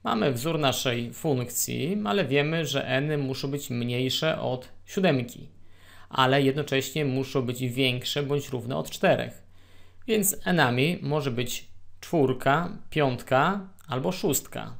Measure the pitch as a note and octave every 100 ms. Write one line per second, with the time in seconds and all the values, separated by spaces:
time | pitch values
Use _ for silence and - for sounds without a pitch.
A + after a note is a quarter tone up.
0 | A#3 A#3 E3+ B2 E3 D#3+ C#3+ A#2 C3+ A#2+
1 | A#2+ A#2 D#3+ C3 A#2+ - - A#2+ C#3 G#3
2 | G#3 G3+ C3+ C#3+ D3 E3 D3 C#3 - C3
3 | D3 D3+ C3+ C3 C#3 C#3 - A#2+ A#2+ B2
4 | C3 - D#3+ - B2 C3 - - - -
5 | F#3 C3+ A#2+ - - - - - - -
6 | - - C3 C#3 C3+ C#3+ D3 C3+ C3 D#3
7 | C#3+ C3 C3 C#3 A#2+ A#2+ B2+ B2 C3 B2
8 | - D3 C#3 C#3+ C#3 B2 A2+ C#3+ - -
9 | F#3 C3+ A#2 - - - - - - -
10 | - A3 G3 - - F3 C3 B2 D3 F3
11 | C#3 D3+ C#3 A#2 B2 - - - - -
12 | - E3 C3+ F#3+ C3+ C#3+ - - - D#3
13 | C3+ B2 - C3 D#3+ G3+ F#3+ - - B2+
14 | E3 F#3 G3 C3 - - A2